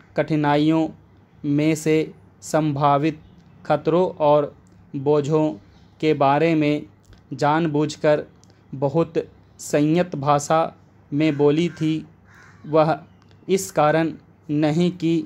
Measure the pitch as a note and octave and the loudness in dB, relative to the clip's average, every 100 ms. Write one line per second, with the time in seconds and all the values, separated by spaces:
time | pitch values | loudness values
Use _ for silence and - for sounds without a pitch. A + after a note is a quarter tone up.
0 | - - D3 D3+ D3 D3 D3+ D#3+ D#3+ - | -8 -6 -2 0 0 2 2 0 -2 -8
1 | _ - _ _ D3 C#3+ D3+ D#3 D#3 D#3 | _ -20 _ _ -4 0 0 0 0 0
2 | D#3 - - _ - D#3 D#3 C#3 C#3+ C#3+ | -2 -10 -20 _ -4 -2 -2 0 2 2
3 | D#3 D3+ - - - - - D3+ D3+ E3 | 0 -4 -18 -20 -20 -20 -4 -2 0 0
4 | F3+ - D3+ D3 C#3+ - _ - - C#3+ | 0 0 2 2 0 -10 _ -20 -14 -6
5 | C3+ D3+ C#3+ D#3 D#3 D3+ - - - _ | 0 0 2 0 0 -4 -18 -20 -20 _
6 | D#3 D3 C#3 C#3+ E3 D#3+ D3 D3 - _ | 0 2 2 2 2 2 0 -2 -6 _
7 | _ - _ C3+ D3 D#3 E3+ D3 D3+ - | _ -20 _ -2 0 0 0 -2 -2 -2
8 | D#3 D3 - _ _ _ _ C3+ C#3 E3 | 0 0 -2 _ _ _ _ -6 -2 -2
9 | E3 E3 - - _ - - D3+ D3+ E3 | -2 -4 -8 -16 _ -20 -4 0 2 0
10 | F3+ D3 C#3 C#3+ - D#3+ E3 - _ _ | 0 -4 0 0 2 0 0 -8 _ _
11 | _ C#3+ D#3 C#3+ D3 D3+ F3 - D#3 D#3+ | _ -2 0 2 2 2 -2 -2 -4 -4
12 | - _ _ - - - D3+ D#3 D#3 D3 | -8 _ _ -20 -20 -20 -2 2 2 -2
13 | - - - - - F#3 - - D3+ D#3 | -8 -20 -20 -20 -4 -4 -2 0 2 2
14 | E3 - - _ - D3 D3+ D#3 F3 F3 | -2 -6 -20 _ -6 -2 0 2 0 0
15 | E3 E3 | -2 -2